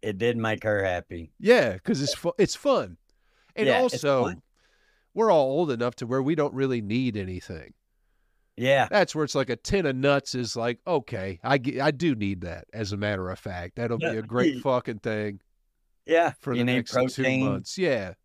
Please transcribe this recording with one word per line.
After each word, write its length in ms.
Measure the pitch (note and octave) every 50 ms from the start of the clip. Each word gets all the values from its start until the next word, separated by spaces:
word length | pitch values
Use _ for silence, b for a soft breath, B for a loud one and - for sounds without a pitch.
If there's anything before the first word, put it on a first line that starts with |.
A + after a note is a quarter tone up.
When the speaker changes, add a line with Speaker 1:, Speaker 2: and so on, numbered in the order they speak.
Speaker 1:
It 160 | - - G#2 F#2
did 180 | A2+ A#2 A#2+
make 260 | A#2 A2 A2 A2 E2 -
her 220 | A2 G#2+ G2+ F#2+
happy. 480 | F#2+ F2+ F2 E2+ _ F#2 E2+ E2 - _ _
Speaker 2:
Yeah, 360 | - G3 A#3+ B3 D#3 A#2 F#2+ F#2
'cause 220 | _ - D#3 C3+
it's 140 | C#3 C#3 -
fu-, 200 | - - E3 E3+ -
it's 160 | G#3 - -
fun. 440 | - - C#4+ C4+ G#3+ C3+ F#2 F2 - _ _ _ _ _ _ _ _ _ _ _
And 100 | - -
Speaker 1:
Yeah, 160 | C3+ B2 - B3+
it's 100 | B3 -
Speaker 2:
also, 300 | - - C#3+ C#3 C3 A#2+
Speaker 1:
fun. 160 | G2 F2+ E2+ _ _ _ _ _ _ _ _ _ _ _ _ _ _ _
Speaker 2:
we're 180 | F#3 A3 A3 F#3+
all 180 | D#3 C#3 C3
old 220 | C3+ D3+ F3+ D#3 C3
enough 240 | A#2 A#2+ B2 B2
to 100 | - C3
where 160 | A2+ B2 C3+ C3+
we 140 | C#3 E3
don't 180 | D#3 D3 - -
really 260 | B2+ C3+ C3+ B2+ A#2+
need 360 | G#2+ G2 G#2+ B2 C3 B2+ G#2+
anything. 580 | G#2+ G2 F#2 F#2 F2+ - - F2+ E2 C2 - - _ _ _ _ _ _ _ _ _ _ _ _ _ _ _ _
Speaker 1:
Yeah. 320 | - A#2+ C3 C3+ C3+ B2 -
Speaker 2:
That's 240 | - G#3 F#3 - -
where 100 | D#3 D#3
it's 120 | C#3 -
like 140 | C#3+ C3+ B2+
a 60 | B2
tin 300 | A2+ _ - - G3 F3+
of 80 | D3 C3
nuts 400 | B2+ C3 C#3+ C#3+ C#3 C#3 - -
is 220 | B2+ B2 G#2+ -
like, 240 | B2 A2+ A#2+ B2 A2 _
"Okay, 540 | - F3+ D3 A#2+ - - G#2+ F#2+ G2 F#2+ F2+ -
I 140 | A#2 C3+ C#3+
g-, 220 | A#2+ C3 B2 A#2+
I 120 | C3+ D#3 D3+
do 240 | B2+ E3 E3+ C#3
need 240 | A2 G#2 G2 G2 F2+
that, 260 | F2 F2 E2 D#2 - _ -
as 200 | A2 A2+ F#2+ G#2
a 40 |
matter 340 | G2 G#2 G#2 G#2 F#2+ F#2 F#2
of 80 | F#2 -
fact. 380 | - - F#2 F2+ F2 F2+ -
That'll 220 | - A#2+ A#2 A#2 A#2
be 80 | -
Speaker 1:
Yeah. 60 | E3+ -
Speaker 2:
a 80 | A2 A2
great 360 | G#2+ A2+ B2 B2 C#3+ C#3 B2+
Speaker 1:
<laughs> 40 | -
Speaker 2:
fucking 360 | C#3 B2+ B2 A#2+ - A#2 G#2
thing 400 | - A#2+ A2 G#2+ G#2+ G#2+ G2+ F#2+ _ _ _ _ _ _ _ _ _ _ _ _ _
Speaker 1:
Yeah, 260 | - D#3+ E3 E3+ D#3 C#3+ _
Speaker 2:
for 140 | - C#3+ B2+
Speaker 1:
you 60 | B2
Speaker 2:
the 40 | A#2+
Speaker 1:
need 120 | B2 B2
Speaker 2:
next 140 | B2+ A#2 - -
two 40 |
Speaker 1:
protein. 480 | B2+ B2+ C3 B2 - C3 B2+ C3 C3 C3
Speaker 2:
months." 320 | A#2+ G2+ F#2+ F#2 - - -
Yeah. 360 | F#3 E3+ C#3 A2+ G2 F2+ E2+ _ _